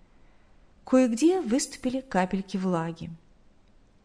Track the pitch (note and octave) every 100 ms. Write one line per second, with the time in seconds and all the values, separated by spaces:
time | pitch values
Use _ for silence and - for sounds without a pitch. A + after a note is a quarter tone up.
0 | _ - - - _ - - - - B3+
1 | B3+ A3+ D#4+ F#4 A#3+ C4 - - B3+ C4
2 | - F#3 F#3 F#3+ F#3+ F#3+ F#3 E3+ E3 E3
3 | E3 E3 - _ _ _ _ - _ _